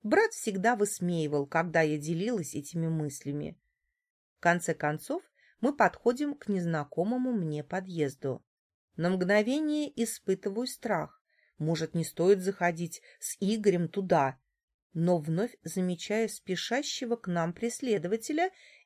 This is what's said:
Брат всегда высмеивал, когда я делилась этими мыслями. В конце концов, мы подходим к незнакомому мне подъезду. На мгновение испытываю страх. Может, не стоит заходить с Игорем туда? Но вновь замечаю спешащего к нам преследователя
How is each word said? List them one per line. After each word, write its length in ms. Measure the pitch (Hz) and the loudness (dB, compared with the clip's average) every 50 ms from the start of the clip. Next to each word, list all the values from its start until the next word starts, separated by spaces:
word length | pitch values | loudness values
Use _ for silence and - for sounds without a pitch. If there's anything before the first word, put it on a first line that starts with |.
Брат 320 | _ 208 247 381 453 440 - | _ 4 4 4 4 4 0
всегда 420 | - - 226 190 190 185 226 247 | -4 -6 -4 -4 0 2 2 2
высмеивал, 680 | 208 208 202 - - 180 175 175 165 156 147 147 147 139 | 2 0 -2 -2 -4 -2 -2 0 0 0 0 0 0 -2
когда 360 | 139 - 165 170 180 156 170 | 0 0 0 0 2 2 2
я 160 | 160 156 151 | 4 4 2
делилась 580 | 151 143 156 170 165 190 226 254 202 156 - - | -2 -2 -2 -2 -2 0 -2 -2 -2 -4 -4 -8
этими 320 | - - - - 170 165 | -8 -10 -6 -4 -2 -2
мыслями. 720 | 160 160 160 151 147 135 - - 143 143 147 147 156 160 _ _ _ _ _ _ _ _ _ _ _ _ _ _ _ _ | 0 0 -2 -2 -4 -6 -8 -8 -6 -6 -6 -6 -8 -10 _ _ _ _ _ _ _ _ _ _ _ _ _ _ _ _
В 20 | _ | _
конце 340 | - 175 175 175 170 - 160 | 2 4 4 4 2 -2 -2
концов, 480 | - - 147 151 156 - - 277 370 - _ _ _ _ _ _ _ | 0 0 -2 -2 -2 -4 -6 -6 -6 -6 _ _ _ _ _ _ _
мы 160 | - 262 285 | -2 -2 2
подходим 580 | - 226 180 - - _ 233 247 254 294 294 285 | 4 2 2 2 2 _ 0 2 2 -2 -4 -6
к 120 | - - | -8 -4
незнакомому 880 | - 202 185 175 170 165 156 147 - - - 170 208 247 254 254 254 240 | -2 -2 -2 0 0 -2 -2 -2 -4 -2 -2 0 0 0 -2 -2 0 0
мне 300 | 214 175 156 151 147 147 | 0 -2 -2 -2 -4 -6
подъезду. 800 | _ - 185 190 190 180 165 151 139 131 _ - 135 135 - _ _ _ _ _ _ _ _ _ _ _ | _ -6 -8 -6 -6 -2 0 0 0 -2 _ -4 -4 -4 -4 _ _ _ _ _ _ _ _ _ _ _
На 140 | - 160 175 | -2 0 0
мгновение 800 | 190 185 180 180 202 214 208 226 262 294 311 302 302 302 294 - - - | 2 2 2 4 4 4 4 4 2 0 2 0 0 0 -2 -4 -2 -2
испытываю 680 | 233 226 - - _ - 190 190 - 208 196 220 254 | -2 -2 -2 -8 _ -2 -2 -2 -2 -4 -2 -2 -4
страх. 540 | 254 - - - 226 208 165 151 - - _ _ _ _ _ _ _ _ | -4 -6 -8 -4 -2 -2 -2 -2 -4 -10 _ _ _ _ _ _ _ _
Может, 360 | _ 151 156 165 156 160 160 - | _ -2 0 0 0 -2 -2 -2
не 100 | 170 160 | -2 -2
стоит 360 | - - - 165 185 202 190 | -2 -2 2 4 4 6 4
заходить 600 | 185 190 196 - 180 175 170 160 175 165 - - _ - - _ | 4 -4 -2 2 0 0 0 0 -6 -8 -8 -12 _ -20 -20 _
с 160 | - - - _ | -10 -10 -6 _
Игорем 480 | 202 190 220 220 208 208 185 175 175 160 | 0 0 0 4 4 4 4 4 2 0
туда? 500 | - 196 190 180 180 160 139 135 131 _ _ _ _ _ _ _ _ _ _ _ _ | 0 -4 0 4 4 4 4 2 0 _ _ _ _ _ _ _ _ _ _ _ _
Но 240 | 165 165 175 180 | 0 2 4 4
вновь 400 | 170 147 160 160 170 214 247 - _ _ | 2 2 0 0 0 0 -2 -4 _ _
замечаю 680 | 160 - 190 185 180 180 170 - - 202 220 226 208 | -6 -2 -2 0 0 -2 -4 -4 -2 0 0 0 -2
спешащего 880 | - - _ - 185 170 - - 233 262 294 - - - 262 233 233 | -4 -8 _ -6 -4 -4 -2 -2 -2 -2 -2 -4 -6 -6 -2 -4 -4
к 100 | 233 - | -4 -2
нам 260 | 185 175 175 165 170 175 | -2 0 0 0 0 -2
преследователя 1000 | - 233 233 233 - - 254 214 196 156 175 208 220 220 - 302 311 349 370 _ _ - - - - _ | -4 -4 -4 -4 -4 0 0 0 0 2 0 -2 -2 -2 -2 0 0 0 0 _ _ -20 -20 -20 -20 _